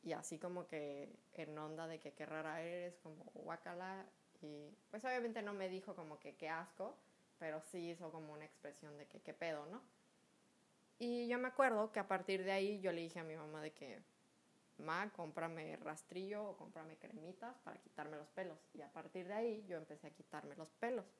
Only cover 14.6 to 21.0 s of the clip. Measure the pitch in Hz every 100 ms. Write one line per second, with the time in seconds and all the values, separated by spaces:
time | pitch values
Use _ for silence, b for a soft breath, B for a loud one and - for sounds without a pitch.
14.6 | - - 151 165 208 - 165 151 165 165
15.6 | 156 156 - 156 - 175 190 208 208 -
16.6 | 160 165 160 156 - - 160 190 233 247
17.6 | - - - - 147 151 147 - 185 156
18.6 | - - 143 - 160 170 180 208 233 214
19.6 | 202 170 156 151 151 - - 151 147 143
20.6 | 156 - 233 240